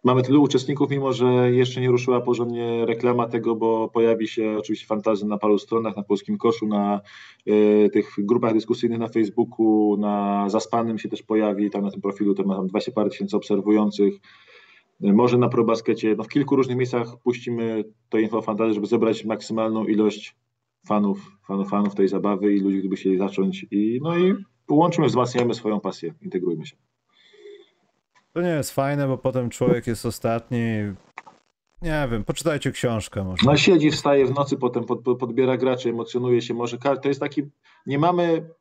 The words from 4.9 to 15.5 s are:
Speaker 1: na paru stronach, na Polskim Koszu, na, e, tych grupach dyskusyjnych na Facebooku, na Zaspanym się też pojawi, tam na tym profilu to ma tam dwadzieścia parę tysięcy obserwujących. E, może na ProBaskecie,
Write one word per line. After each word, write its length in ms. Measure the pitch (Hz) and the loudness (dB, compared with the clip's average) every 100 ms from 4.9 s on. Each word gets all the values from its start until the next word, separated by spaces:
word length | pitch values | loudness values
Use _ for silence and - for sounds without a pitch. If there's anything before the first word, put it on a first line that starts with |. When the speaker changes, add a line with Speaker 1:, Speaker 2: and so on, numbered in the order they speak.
| 107 104 104 104 | -2 0 -2 -2
Speaker 1:
na 120 | 104 | -2
paru 220 | 107 104 | 2 0
stronach, 360 | - 113 113 101 | 0 -2 -2 -6
na 80 | |
Polskim 340 | 98 101 - 104 | -2 -4 -2 0
Koszu, 300 | 117 113 107 | 0 0 -2
na, 340 | 104 101 101 - - - _ - | 0 0 -2 -6 -20 -20 _ 2
e, 420 | 107 107 107 104 | 4 6 6 4
tych 180 | 107 101 - | 2 -2 -4
grupach 360 | 101 120 117 | 0 2 2
dyskusyjnych 460 | 110 - 123 117 117 | 0 0 -2 0 -2
na 80 | 113 | -2
Facebooku, 920 | 117 104 107 120 120 110 107 107 101 | 0 0 0 -4 2 4 4 4 2
na 460 | 104 104 101 101 101 | 0 -2 0 0 0
Zaspanym 480 | 110 - 117 117 110 | -2 -2 -2 -2 -4
się 100 | 104 | -8
też 140 | 107 | -10
pojawi, 460 | - 107 107 98 101 | -2 0 0 0 -2
tam 120 | 101 | -2
na 80 | 101 | -6
tym 100 | 98 | -4
profilu 320 | 98 98 101 98 | -6 -2 -2 0
to 80 | |
ma 120 | 95 95 | -2 -2
tam 120 | 95 | -2
dwadzieścia 240 | 98 - | -4 -4
parę 180 | - 104 | -2 -2
tysięcy 280 | - 98 104 | -4 -4 -4
obserwujących. 760 | - 101 101 107 147 - 101 - - - _ - _ _ _ _ | -2 -2 2 2 2 2 0 0 -18 -20 _ -20 _ _ _ _
E, 100 | 101 | 2
może 240 | 104 123 123 | 4 4 4
na 120 | |
ProBaskecie, 680 | 113 | 2